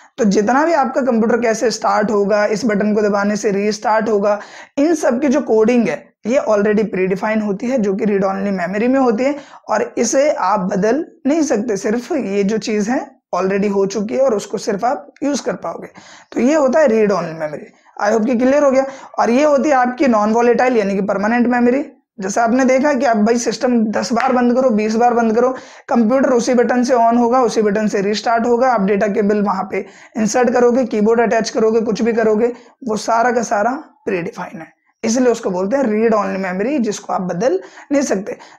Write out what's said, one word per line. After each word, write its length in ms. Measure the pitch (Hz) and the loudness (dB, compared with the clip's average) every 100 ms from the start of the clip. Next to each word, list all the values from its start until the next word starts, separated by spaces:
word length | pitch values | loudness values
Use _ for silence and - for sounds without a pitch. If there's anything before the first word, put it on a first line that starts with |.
| - - | -12 -2
तो 60 | |
जितना 400 | 220 214 208 262 | 0 2 2 2
भी 80 | 320 | 2
आपका 280 | 320 247 285 | 0 0 -2
कंप्यूटर 400 | 262 226 226 233 | 0 0 0 0
कैसे 300 | 233 220 247 | 0 0 -2
स्टार्ट 400 | 214 - 208 214 | -2 -2 0 0
होगा, 360 | 208 196 208 208 | 0 0 0 0
इस 180 | 214 | 0
बटन 300 | 240 208 214 | -2 0 0
को 80 | 214 | 0
दबाने 340 | 208 202 202 208 | 0 0 0 -2
से 140 | 220 | -2
रीस्टार्ट 580 | 196 208 208 240 220 220 | -2 -2 -2 0 0 0
होगा, 320 | 208 202 208 - - - - | 0 0 -2 -6 -20 -10 -2
इन 160 | 302 | 0
सब 260 | 311 302 240 | 2 0 0
की 80 | 285 | 0
जो 120 | 277 | 0
कोडिंग 480 | 247 220 220 247 190 | 2 2 4 2 0
है, 200 | 143 - _ 208 | -4 -10 _ -2
ये 140 | 269 - | -2 2
already 420 | 208 214 214 202 | 2 2 2 0
प्रीडिफाइन 500 | - 185 185 220 220 | -2 -2 -2 -2 -2
होती 260 | 208 196 240 | -2 -4 -2
है, 120 | 262 | -2
जो 160 | 202 | 0
कि 100 | 196 | 0
रीड 200 | 220 196 | 0 0
ओनली 260 | 190 196 202 | 0 -2 -4
मेमोरी 380 | 190 170 208 247 | -4 -4 -2 0
में 120 | 269 | 2
होती 240 | 247 220 | 2 0
है, 120 | 262 294 - - - | -2 -4 -10 -14 -4
और 260 | 214 - - | -2 -2 -2
इसे 340 | 226 175 202 | -2 0 0
आप 280 | - 185 202 | 0 0 -2
बदल 460 | 185 190 214 269 349 - 262 | -2 -2 0 -2 -4 -6 -2
नहीं 160 | 320 | 0
सकते। 340 | 294 233 240 196 | 0 -2 -2 -4
सिर्फ 360 | 220 233 - | -2 -4 -4
ये 320 | 320 196 202 | -4 -2 -2
जो 140 | 196 220 | 0 -2
चीज़ 320 | 233 208 202 | -2 -2 -2
है, 260 | 269 - _ - | -4 -6 _ -8
already 400 | 180 190 196 208 | -4 0 0 0
हो 120 | 196 196 | 0 -2
चुकी 280 | - 208 | -2 -4
है, 60 | 254 | 0
और 140 | 269 | 0
उसको 240 | 202 - 202 | 0 -4 -8
सिर्फ 260 | 240 196 | -4 -2
आप 280 | 233 285 - - | -2 -4 -8 -6
यूज़ 200 | 285 269 | -4 -4
कर 100 | 247 | -4
पाओगे। 360 | 180 170 - 185 - - - - | -6 -8 -12 -14 -20 -20 -20 -10
तो 80 | - | -2
ये 140 | 240 | 2
होता 260 | 320 269 311 | 2 2 4
है 60 | 285 | 4
रीड 260 | 220 202 | 4 2
ओनली 200 | 185 165 | 0 -4
मेमोरी। 400 | 160 151 147 - _ _ - | -6 -8 -10 -14 _ _ -4
I 100 | 208 | 0
hope 120 | 220 220 | 0 0
कि 100 | 233 | 2
क्लियर 260 | 254 294 | 2 4
हो 80 | 285 | 2
गया। 160 | 262 269 - - - | 2 -2 -6 -10 -2
और 120 | 220 | 0
ये 140 | 247 | 4
होती 240 | 302 277 302 | 4 2 2
है 60 | |
आपकी 320 | 262 247 247 277 | 2 0 0 2
नॉन 260 | 220 214 | 2 2
वोलेटाइल, 440 | 226 240 226 254 240 | 2 4 4 2 2
यानी 180 | 196 | 0
कि 60 | 196 | 0
परमानेंट 460 | 202 196 208 240 240 | -2 -2 0 2 2
मेमोरी। 500 | 247 240 269 302 - _ - | 2 2 0 -4 -12 _ -10
जैसे 220 | 190 226 | -6 0
आपने 240 | 233 254 | 2 2
देखा 280 | 262 262 294 | 2 2 2
कि 140 | 269 247 | 0 2
आप 100 | 220 | 2
भाई 220 | 214 240 | 2 0
सिस्टम 440 | 240 208 254 240 214 | -2 -2 0 0 0
दस 260 | 208 214 | -2 -2
बार 200 | 233 254 | -2 0
बंद 220 | 247 240 | 2 2
करो, 160 | 247 262 | 2 2
बीस 240 | 208 214 | 0 0
बार 200 | 220 240 | 2 2
बंद 200 | 233 226 | 2 0
करो, 160 | 220 254 262 - - - | 2 0 -2 -12 -16 -4
कंप्यूटर 440 | 240 220 269 277 | 0 2 2 2
उसी 220 | 240 269 | 2 2
बटन 280 | 247 233 247 | 2 2 0
से 100 | 240 | 2
on 240 | 247 233 240 | 2 2 2
होगा, 240 | 233 254 | 2 2
उसी 200 | 233 226 | 2 0
बटन 260 | 214 202 214 | 0 0 0
से 120 | 208 | -2
रिस्टार्ट 440 | 196 208 247 233 240 | -2 -2 -2 0 0
होगा। 260 | 233 262 | 2 2
आप 80 | 226 | 2
डेटा 260 | 196 202 214 | 0 0 0
केबल 340 | 208 202 208 | 0 0 0
वहां 220 | 202 190 190 | 0 -2 -4
पे 140 | 196 202 - - 240 | -8 -8 -16 -12 -4
इंसर्ट 340 | 214 254 247 | -2 2 2
करोगे, 340 | 247 240 240 247 | 4 2 2 0
कीबोर्ड 340 | 214 208 233 | 0 2 2
अटैच 300 | 226 226 208 | 2 0 -2
करोगे, 300 | 262 220 226 | 0 0 2
कुछ 220 | 226 202 | 0 -2
भी 100 | 233 | 0
करोगे, 400 | 226 220 214 240 240 - - 233 | 0 2 2 0 -4 -16 -12 -8
वो 80 | 214 | -6
सारा 340 | - 226 247 | -2 0 2
का 100 | 240 | 0
सारा 300 | 214 214 214 285 - _ | -2 -2 -2 -4 -10 _
प्रीडिफाइन 560 | - 185 170 190 180 180 | -6 -6 -6 -10 -14 -14
है, 120 | 160 _ _ _ | -18 _ _ _
इसलिए 260 | 226 240 254 | -2 2 2
उसको 200 | 226 - | 0 -2
बोलते 260 | 180 196 277 | -2 -2 0
हैं 80 | |
रीड 300 | 247 208 226 | 0 2 2
ओनली 240 | 214 190 190 | 2 0 -4
मेमोरी, 400 | 190 185 220 302 | -4 -4 -2 -2
जिसको 320 | 214 202 - | -2 -6 -6
आप 100 | - | -6
बदल 360 | 180 175 247 370 - - - | -4 -2 0 -2 -6 -16 -4
नहीं 100 | 285 | -2
सकते। 340 | 277 202 208 - - | 0 -4 -6 -14 -18